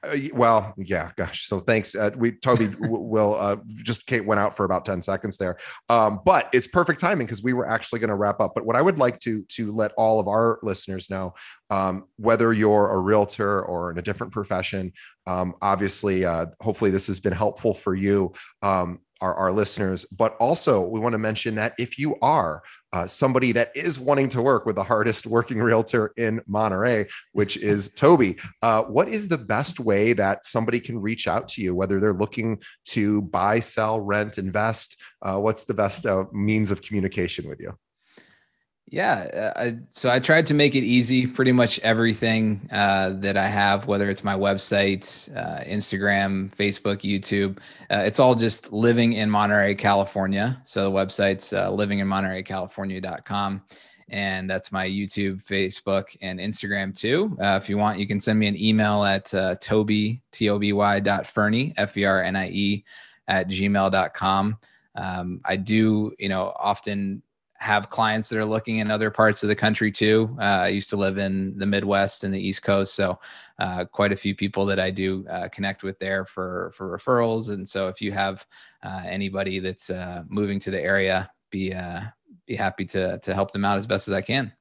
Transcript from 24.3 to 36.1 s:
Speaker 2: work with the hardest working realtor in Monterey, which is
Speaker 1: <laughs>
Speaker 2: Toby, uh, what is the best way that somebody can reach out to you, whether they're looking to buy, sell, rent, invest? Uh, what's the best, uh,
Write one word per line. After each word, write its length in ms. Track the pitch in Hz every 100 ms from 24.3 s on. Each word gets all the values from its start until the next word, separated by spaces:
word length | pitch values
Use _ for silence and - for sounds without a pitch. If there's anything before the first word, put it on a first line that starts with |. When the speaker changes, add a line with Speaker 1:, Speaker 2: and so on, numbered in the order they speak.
| 123
Speaker 2:
work 240 | 127 120 113
with 80 |
the 80 | 101
hardest 460 | 95 113 113 107 113
working 300 | 113 113 113
realtor 520 | 117 113 110 123 107 -
in 240 | 113 113 -
Monterey, 580 | 104 110 95 117 113 101 - _
which 260 | - 101 -
is 380 | 104 104 95
Speaker 1:
<laughs> 20 | -
Speaker 2:
Toby, 400 | 143 170 104 87 101 -
uh, 200 | 117 110
what 260 | - 117 214
is 200 | 220 202
the 100 | 160
best 400 | 110 107 143 -
way 340 | 113 101 110
that 300 | 107 98 101
somebody 360 | - 120 113 120
can 200 | - 117
reach 280 | 101 113 -
out 180 | 95 -
to 120 | -
you, 100 | 95
whether 280 | 90 95 98
they're 120 | 107
looking 480 | 95 101 - 113 104 - - -
to 360 | - 104 104
buy, 380 | 92 98 98 113
sell, 400 | 113 - 110 110
rent, 380 | 101 104 104 107
invest? 600 | 95 98 110 113 - - - _
Uh, 160 | 98 95
what's 260 | 107 110
the 100 | -
best, 300 | 107 101 -
uh, 200 | 113